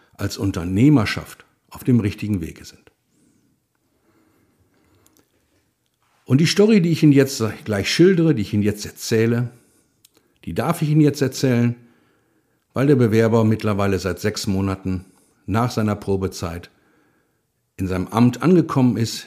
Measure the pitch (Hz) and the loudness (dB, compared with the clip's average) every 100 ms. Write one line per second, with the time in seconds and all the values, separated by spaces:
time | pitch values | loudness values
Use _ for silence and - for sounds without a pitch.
0 | _ - 101 - 101 92 87 95 139 143 | _ -12 -10 -6 -6 -6 -4 2 4 4
1 | 98 - 78 - _ _ _ - - 120 | 0 -6 -10 -20 _ _ _ -10 0 0
2 | 101 - 104 101 78 - - - _ _ | 0 -6 -6 -6 -6 -14 -20 -20 _ _
3 | _ _ _ _ _ _ _ _ _ _ | _ _ _ _ _ _ _ _ _ _
4 | _ _ _ _ _ _ _ _ _ _ | _ _ _ _ _ _ _ _ _ _
5 | _ _ _ _ _ _ _ _ _ _ | _ _ _ _ _ _ _ _ _ _
6 | _ _ - 131 175 - 214 214 170 160 | _ _ -2 0 2 2 4 4 2 2
7 | 156 139 135 - 110 - - 101 95 - | 4 6 4 -2 -6 -6 -6 -4 -2 2
8 | 175 175 165 127 98 104 104 - - - | 4 4 2 0 -2 0 0 -2 -10 -14
9 | - 113 117 117 120 - _ _ _ _ | -4 0 0 0 -4 -10 _ _ _ _
10 | _ _ _ _ - 87 127 165 151 151 | _ _ _ _ -10 -6 -4 -4 0 4
11 | 147 147 135 - 131 120 120 117 _ _ | 2 2 -4 -2 0 2 0 -2 _ _
12 | _ _ _ _ _ _ _ 117 139 135 | _ _ _ _ _ _ _ -2 2 4
13 | 117 110 113 113 110 110 107 98 101 95 | 4 4 4 2 2 0 -2 -2 -2 -2
14 | 92 85 107 - - 95 98 95 95 92 | -4 -4 -6 -6 -4 -2 -2 -4 -6 -8
15 | - _ _ _ - 104 120 - 107 104 | -10 _ _ _ -6 -2 -2 -2 -2 -4
16 | - 98 92 - 90 87 - _ _ _ | -4 -4 -4 -8 -12 -12 -16 _ _ _
17 | _ _ _ _ _ _ _ - 95 92 | _ _ _ _ _ _ _ -10 -6 -4
18 | 90 110 123 120 147 180 - 139 127 107 | -4 2 2 2 2 2 2 0 0 0
19 | 113 - | -4 -6